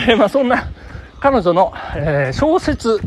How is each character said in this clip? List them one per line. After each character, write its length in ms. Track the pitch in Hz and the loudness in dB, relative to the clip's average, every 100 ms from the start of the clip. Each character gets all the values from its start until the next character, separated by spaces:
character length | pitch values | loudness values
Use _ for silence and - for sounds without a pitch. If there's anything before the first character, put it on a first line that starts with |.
| - | 2
え 40 | |
ー、 20 | 226 | 4
ま 100 | 208 | 2
あ、 20 | |
そ 140 | - | 2
ん 60 | 247 | 2
な 200 | 247 - - - - - - | 0 -2 -12 -16 -18 -18 -4
彼 200 | 277 262 | 0 2
女 120 | 175 | 2
の、 180 | 170 190 - - - | 2 2 -2 -10 -6
え 340 | 147 143 135 | -2 0 -2
ー、 20 | |
小 260 | 139 294 339 | 0 0 2
説 420 | - 294 233 214 | 0 -2 -2 -2